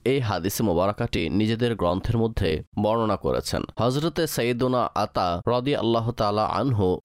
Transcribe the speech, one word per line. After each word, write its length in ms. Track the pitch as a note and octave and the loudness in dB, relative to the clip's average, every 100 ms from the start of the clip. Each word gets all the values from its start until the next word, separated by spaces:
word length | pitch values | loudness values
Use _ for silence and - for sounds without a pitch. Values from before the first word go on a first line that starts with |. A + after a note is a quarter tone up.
এই 160 | A#2+ C#3 | 0 0
হাদিস 420 | A2 F#2 F#2 - | 0 -2 -2 0
মুবারাকাটি 680 | A2 E2 G2 G2+ A#2+ G#2 E2 | 0 2 2 0 -2 -2 0
নিজেদের 460 | F#2 A2 A2+ A#2+ | 0 0 0 -2
গ্রন্থের 440 | G2+ F2 F2+ - A2+ | 0 0 0 0 0
মধ্যে 440 | A2+ - F2+ D#2 - - | 0 0 0 -2 -4 -2
বর্ণনা 380 | G#2 A#2 A2 G2 | 2 2 0 0
করেছেন। 460 | C#2 B1 - - - - | 0 -2 -2 -4 -4 -2
হযরতে 480 | A#2 C#3 E3 F3 D#3 | 0 0 -2 -2 -4
সাইয়্যিদুনা 640 | - A#2 A#2+ B2+ B2+ G#2+ | 0 0 0 0 0 0
আতা 480 | - G#2+ A#2+ F2+ E2+ - | -2 -2 0 0 0 0
রাদিয়াল্লাহু 680 | B2 C3 C3+ A2+ A2+ A2+ | 0 0 0 2 0 0
তাআলা 320 | - G#2 G#2 | -2 0 0
আনহু 560 | G#2+ F#2+ C3+ G#2+ F#2 F2+ | 0 0 0 2 2 0